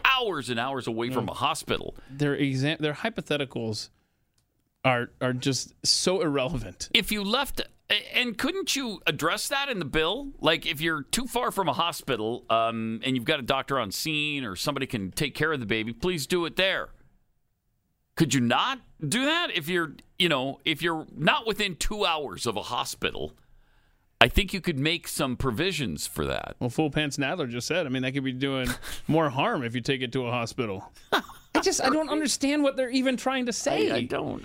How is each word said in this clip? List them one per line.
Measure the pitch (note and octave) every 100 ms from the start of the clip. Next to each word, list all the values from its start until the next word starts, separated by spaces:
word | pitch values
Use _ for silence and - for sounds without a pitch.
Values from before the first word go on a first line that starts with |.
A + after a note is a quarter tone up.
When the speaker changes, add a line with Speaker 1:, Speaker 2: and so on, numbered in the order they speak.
| -
Speaker 1:
hours | C4 A#3 D#3+ A#2+
and | A#2
hours | B2+ C3+ A#2+
away | A2+ A#2+
from | B2+ G2+
Speaker 2:
No. |
Speaker 1:
a |
hospital. | E2 C3+ D#3 - G2 G1+ - -
Speaker 2:
Their | C3+ D3
exa-, | C#3+ C#3 C3 C#3 D#3+
their | D3+
hypotheticals | C#3+ A3+ A3 - D3 C3 - A2+ A2 - _ _ _ _ _ _ _ _ _
are, | C3 B2 A#2+ -
are | B2+
just | B2+ C#3 B2+ - - -
so | - - F#3
irrelevant. | D#3+ C#3 D3 E3+ G#2+ - -
Speaker 1:
If | A3+ F#3+
you | G#3
left, | G3 B3 C4+ - - - - G#3 -
and | A3+ B3 G3+
couldn't | C4 F#4+ D#4+
you | C4+ B3 F3+ -
address | D3 D#3+ G#3 -
that | C#4 C#4
in | G#3+
the |
bill? | C#3+ D3+ D#3+ A3+ C#4 -
Like, | D3+ E3
if | E3 D3
you're | E3 D#3
too | C3+ - B3+
far | A#3+ A#3+
from | G3+ E3+
a |
hospital, | B2 E3+ D3+ - A2+ G#2+ A#2+ -
um, | A#2 A2+ A2+ A2+ A2+
and | C3 C3
you've | A2+
got | D3+
a |
doctor | A#2 C3+ - C#3
on | G#2
scene | - D#3 D3+ D3 C#3+
or | A#2+ F2+
somebody | - C#3 C3+
can | A2+ F#2
take | - C#3+
care | - D#3
of | D3
the | G#2+
baby, | A2+ A2
please | A2+ F#3 F3 C3
do | F3+ E3
it | -
there. | F#3+ D#3+ D#2 - - _ _ _ _ _ _ _ _ _ _ -
Could | D#3+
you | C3
not | A#2 C3 A3 C4 - - D3
do | A#3
that | C#4 E4 E4+ E3+
if | D3
you're, | F3+ D#3+ B2+ - -
you | F3
know, | C#3+ C3+ - D#3
if | D3+
you're | E3+ D#3+ - -
not | E3 C#4+ A3+
within | G3 G3+ E3
two | - G#3+
hours | F#3+ D#3+ C3+ E2+ A#2
of | G2+
a |
hospital? | F#2 A#2+ C3+ - F2 - C#2+ - _ - _ _ _ _ _ _
I | A#2+
think | - G3+
you | G3
could | F#3 C#3
make | D3+ E3+ -
some | - C#3 A#2+
provisions | C3 G#2+ F#3 D#3 A#2 D2 -
for | - C#2+
that. | A1+ G1+ -
Speaker 2:
Well, | B2
Full | C#3 D#3
Pants | D#3 D3+ C3+
Nadler | C3+ F#3 C3
just | A#2+ -
said, | E3 D3
I |
mean, | C3
that | B2+
could | C#3
be | C3
doing | B2+ C#3 C3+ B2 B2 -
<laughs> | - -
more | D#3 D3+
harm | B2+ G3 G3+
if | A#2 B2
you |
take | A#2 C3+
it | B2+
to | C3 A#2+
a |
hospital. | B2 A#2 - A2+ F#2 - - -
I | E4+ - - - -
just, | F#4+ D#4
I | C4
don't | D4+ D#4
understand | D4+ D4 - C#4 D4+
what | C#4+ C4+
they're | B3+
even | C4 B3+ B3+
trying | C4 C4 B3
to |
say. | - C#4 - G#4+
Speaker 1:
I, | -
I |
don't. | A#2+ - - -